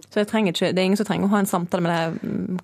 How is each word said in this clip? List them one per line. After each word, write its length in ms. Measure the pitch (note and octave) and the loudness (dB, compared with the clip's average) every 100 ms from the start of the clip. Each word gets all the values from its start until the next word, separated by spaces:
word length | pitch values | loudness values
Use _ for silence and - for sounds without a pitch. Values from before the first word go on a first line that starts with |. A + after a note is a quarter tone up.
| - | -6
Så 160 | G#3 | -2
jeg 60 | G#3 | 0
trenger 240 | A3 G3+ | 0 0
ikke, 160 | E3+ F3 | 0 0
det 80 | F3+ | 2
er 60 | F#3 | 2
ingen 100 | G3+ | 2
som 100 | G3+ | 0
trenger 160 | F3 G3 | 0 2
å 40 | |
ha 60 | G#3 | 2
en 80 | G3 | 2
samtale 320 | F#3 F3 F3+ | 0 0 0
med 80 | E3+ E3+ E3 - | 0 0 -2 -4
de, 80 | - | -4
mm, 260 | - F3+ F#3 | -4 -4 -6